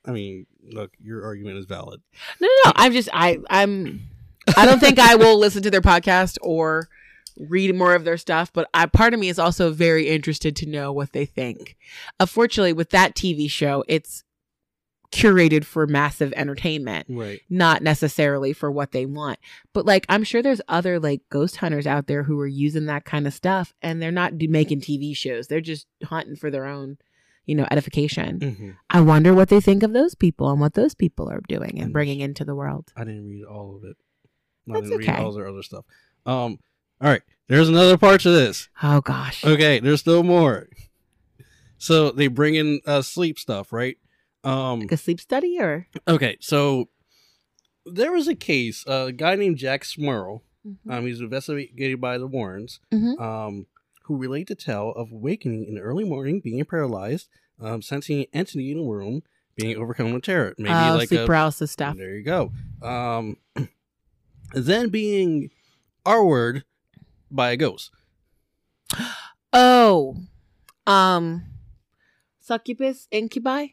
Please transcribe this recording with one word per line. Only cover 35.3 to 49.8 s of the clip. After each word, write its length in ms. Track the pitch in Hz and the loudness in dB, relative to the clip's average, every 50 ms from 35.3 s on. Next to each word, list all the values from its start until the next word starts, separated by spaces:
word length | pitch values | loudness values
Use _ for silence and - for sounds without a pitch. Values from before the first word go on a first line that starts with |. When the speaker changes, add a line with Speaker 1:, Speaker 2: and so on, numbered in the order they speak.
| 104 | -6
Speaker 1:
their 140 | 104 98 | -10 -12
other 160 | 98 98 98 92 | -12 -14 -14 -16
stuff. 220 | - - 95 - _ _ _ _ _ _ _ _ | -18 -18 -20 -20 _ _ _ _ _ _ _ _
Um, 340 | 127 131 127 123 117 101 - _ _ _ _ _ _ _ _ | -6 -4 -4 -4 -6 -8 -12 _ _ _ _ _ _ _ _
all 100 | 131 147 | 2 2
right. 120 | 135 - _ _ _ _ _ | 2 2 _ _ _ _ _
There's 220 | - 127 151 165 160 | 2 4 4 4 6
another 260 | 165 170 180 180 185 | 6 6 8 6 6
part 220 | 170 - 196 196 185 | 8 8 8 8 8
to 80 | - 175 | 6 4
this. 360 | 175 160 131 107 90 - - _ _ - - | 4 6 4 2 -2 -8 -14 _ _ -2 2
Speaker 2:
Oh, 160 | 147 147 143 | 4 4 4
gosh. 460 | 135 - 135 131 135 131 - - - | 2 0 -6 -6 -6 -10 -10 -2 2
Speaker 1:
Okay. 340 | 151 156 147 156 151 143 113 | 2 4 4 4 4 4 2
There's 220 | 117 139 151 143 | 4 2 2 2
still 220 | - 165 165 175 175 | 4 4 4 4 4
more. 440 | 180 175 175 165 139 110 92 - _ _ - - _ _ _ _ _ _ _ _ _ _ _ _ _ _ _ _ _ _ | 4 4 4 4 4 2 -2 -6 _ _ -20 -20 _ _ _ _ _ _ _ _ _ _ _ _ _ _ _ _ _ _
So 340 | _ - - 165 160 151 143 | _ 0 2 4 4 4 2
they 160 | 117 135 147 | 2 0 0
bring 280 | 135 123 131 147 151 156 | 0 2 2 2 2 2
in, 260 | 156 151 151 147 139 _ | 0 0 0 -2 -2 _
uh, 180 | 151 143 139 131 | -2 -2 -2 -2
sleep 360 | - - 175 180 165 147 - | -4 -4 -4 -4 -4 -4 -6
stuff, 320 | - - 113 98 98 _ | -8 -6 -6 -6 -6 _
right? 260 | - 113 123 127 - _ _ _ _ _ _ _ _ _ - | -6 -6 -6 -6 -8 _ _ _ _ _ _ _ _ _ -6
Um, 360 | 135 131 135 131 131 123 117 | -4 -4 -2 -2 -4 -4 -6
Speaker 2:
Like 100 | 107 98 170 | -4 -4 -6
a 40 | |
sleep 220 | 156 - - 170 170 | -4 -2 -4 -6 -6
study 360 | - _ 262 269 339 349 359 349 | -4 _ -4 -2 -2 -4 -4 -2
or? 280 | 247 165 147 160 180 _ _ 160 _ | -4 -4 -4 -6 -10 _ _ -8 _
Speaker 1:
Okay. 300 | - 165 147 139 117 - _ | 0 0 0 0 -4 -4 _
So 480 | - - 156 143 143 143 135 127 117 _ _ _ _ _ _ _ _ _ _ _ _ _ _ _ _ _ _ _ _ | -6 -2 -2 0 0 0 0 -2 -4 _ _ _ _ _ _ _ _ _ _ _ _ _ _ _ _ _ _ _ _
there 260 | 175 175 185 240 320 | -12 -4 -2 -2 0
was 160 | 359 349 285 | 0 -2 -2
a 80 | 320 320 | -2 -4
case, 480 | - - - 160 135 120 113 107 - - | -4 -4 -2 -2 -2 -2 -4 -8 -10 -8
uh, 180 | 143 135 135 131 | -6 -4 -4 -4
a 40 | 131 | -6
guy 240 | 127 123 156 170 190 | -8 -4 -2 -2 -2
named 220 | 202 202 190 165 | 0 0 -2 -2
Jack 260 | 131 135 131 135 139 | -2 -4 -6 -6 -6